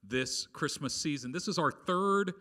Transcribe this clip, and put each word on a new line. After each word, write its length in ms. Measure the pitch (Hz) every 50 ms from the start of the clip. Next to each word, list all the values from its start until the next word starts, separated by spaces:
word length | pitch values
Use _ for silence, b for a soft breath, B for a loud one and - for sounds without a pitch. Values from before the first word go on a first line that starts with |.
this 460 | b 98 117 127 131 123 - - - -
Christmas 460 | - - 160 143 - - 139 127 -
season. 400 | - - 160 143 139 120 123 131
This 160 | 180 - -
is 100 | 180 160
our 120 | 160 139
third, 600 | - - - - 180 180 196 202 196 202 202 185 175 -